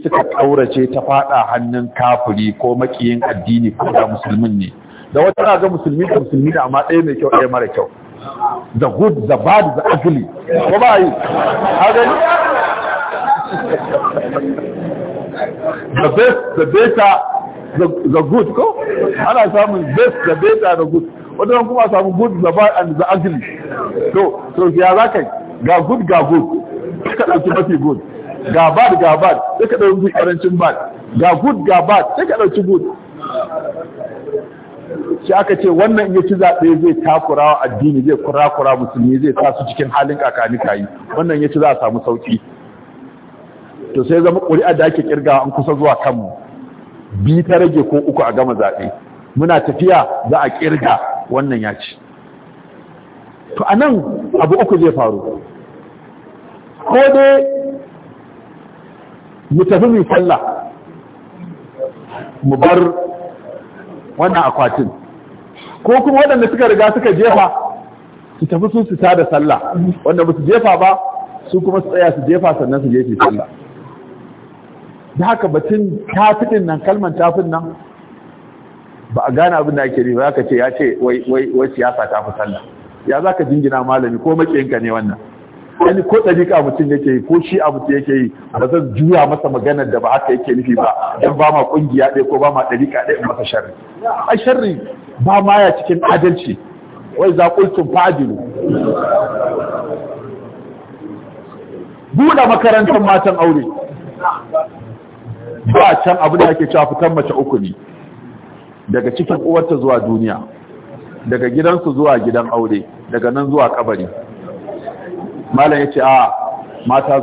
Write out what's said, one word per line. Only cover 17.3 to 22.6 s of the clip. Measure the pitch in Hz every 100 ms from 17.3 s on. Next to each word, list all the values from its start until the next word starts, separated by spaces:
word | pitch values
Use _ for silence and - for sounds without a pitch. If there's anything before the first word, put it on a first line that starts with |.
| - - - - -
the, | 170 - 143
the | 156
good, | 143 226 -
ko? | 226 440 - 427 415 - -
Ana | - 240 208
samun | 208 208 196 147 135
best, | 247 - 165
the | 156
better, | 196 440 185 170
the |
good. | 151 165 - - - -
Wata | 202 240
ran | 226
kuma | 247 220
samu | 196 190 180
good, | 233 180
the | 175
bad, | 165